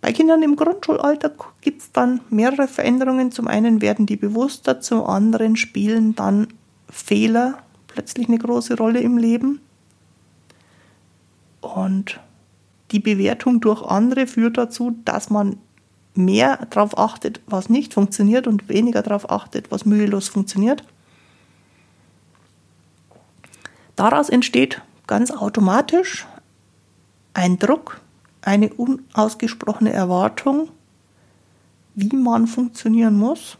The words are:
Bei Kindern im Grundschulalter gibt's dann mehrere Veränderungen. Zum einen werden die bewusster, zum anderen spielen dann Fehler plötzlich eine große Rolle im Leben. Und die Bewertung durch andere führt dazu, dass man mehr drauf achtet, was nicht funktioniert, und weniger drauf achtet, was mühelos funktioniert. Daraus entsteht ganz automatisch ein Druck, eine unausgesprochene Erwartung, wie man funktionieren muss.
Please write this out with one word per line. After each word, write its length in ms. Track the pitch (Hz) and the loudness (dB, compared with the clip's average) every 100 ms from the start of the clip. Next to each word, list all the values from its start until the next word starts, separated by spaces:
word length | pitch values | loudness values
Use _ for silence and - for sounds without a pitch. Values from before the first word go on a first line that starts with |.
Bei 100 | - | -2
Kindern 320 | 233 320 320 | 2 4 4
im 140 | 311 294 | 4 2
Grundschulalter 720 | 320 381 - - 285 294 302 - - _ | 0 0 -2 0 0 0 -2 -6 -20 _
gibt's 320 | - - - | -6 -6 -4
dann 260 | - 247 254 - | 0 0 0 -2
mehrere 380 | 214 240 277 269 | 0 2 2 -2
Veränderungen. 640 | - - 247 262 262 254 | 0 0 0 0 0 -2
Zum 160 | 247 226 | -2 -2
einen 340 | 208 226 220 | 0 2 2
werden 240 | 208 208 208 | 2 0 0
die 120 | 208 | 0
bewusster, 640 | 202 220 269 - - 254 | -2 -2 -2 -2 -4 -2
zum 240 | - 226 - | -2 -2 0
anderen 500 | 190 220 226 220 226 | 0 2 2 0 0
spielen 580 | - - 208 226 220 | -2 -4 -2 2 0
dann 360 | 220 196 202 214 - _ _ _ | 0 0 0 -2 -6 _ _ _
Fehler 720 | - - 208 226 226 247 269 _ _ - | -16 -2 0 2 2 0 -4 _ _ -14
plötzlich 400 | - - - 233 | -12 -10 -6 0
eine 100 | 233 | 0
große 380 | 233 240 233 233 | 0 -4 -2 -2
Rolle 240 | 226 233 | 0 0
im 180 | 240 240 | 2 2
Leben. 440 | 226 233 262 285 _ _ _ _ _ _ _ _ _ _ _ _ _ _ _ _ _ _ _ _ | 2 2 0 -4 _ _ _ _ _ _ _ _ _ _ _ _ _ _ _ _ _ _ _ _
Und 580 | - 190 190 190 196 - - _ _ _ _ _ _ | -10 -6 -2 -2 -4 -12 -18 _ _ _ _ _ _
die 80 | 214 | -2
Bewertung 600 | 208 202 196 240 - 240 | 0 0 0 0 0 2
durch 200 | 220 214 | 2 0
andere 460 | - 196 233 262 262 | 0 2 2 2 0
führt 300 | 240 233 233 | 0 0 0
dazu, 360 | 233 - 240 233 - | -4 -4 -6 -4 -4
dass 240 | - - | -6 -2
man 260 | 208 202 196 _ _ _ _ _ - | -2 -2 -4 _ _ _ _ _ 0
mehr 500 | 185 202 254 269 - | 2 4 2 0 -4
drauf 280 | - 208 - | 0 0 0
achtet, 420 | 214 - - 220 - | -2 -2 -8 -8 -6
was 240 | 190 190 | -6 0
nicht 240 | 240 285 | 0 0
funktioniert, 520 | - 202 - 208 240 254 | 0 0 2 2 2 2
und 220 | 208 - | -2 0
weniger 360 | 208 233 226 | 0 0 0
drauf 280 | 208 202 - | -2 -6 -4
achtet, 400 | 208 - - - | -6 -4 -10 -6
was 140 | - 214 | -4 2
mühelos 420 | 208 208 202 196 | 2 2 -2 -4
funktioniert. 560 | 202 196 196 214 277 - _ _ _ _ _ _ _ _ _ _ _ _ _ _ _ _ _ _ _ _ _ _ _ _ _ - - - _ _ - | -6 -4 -2 0 -2 -6 _ _ _ _ _ _ _ _ _ _ _ _ _ _ _ _ _ _ _ _ _ _ _ _ _ -20 -20 -20 _ _ -2
Daraus 320 | 202 294 294 | 2 2 2
entsteht 540 | 247 240 247 262 - - _ - | 0 2 0 0 -2 -16 _ -4
ganz 240 | 208 247 | -2 -2
automatisch 960 | - 208 220 196 208 285 339 359 - - - _ _ _ _ _ _ _ _ _ | -2 -4 2 2 2 2 0 0 -6 -14 -20 _ _ _ _ _ _ _ _ _
ein 240 | - 180 180 | -2 0 2
Druck, 440 | 208 320 - - _ _ _ _ - | 2 0 -2 -20 _ _ _ _ 0
eine 280 | 202 214 | 2 2
unausgesprochene 1200 | - 240 262 - - 220 - 226 233 - 208 214 | 0 -4 -4 -4 0 0 0 -8 -6 -6 0 0
Erwartung, 720 | - 185 180 208 - 277 277 320 - _ _ _ _ _ _ _ _ _ _ _ - | 0 0 0 0 -2 -2 -2 -4 -10 _ _ _ _ _ _ _ _ _ _ _ -4
wie 180 | 202 | -2
man 320 | 269 247 233 226 | 0 2 2 0
funktionieren 720 | 240 247 - 226 226 226 208 | 0 -4 -2 0 4 4 4
muss. 400 | 220 320 - - | 2 -2 -8 -20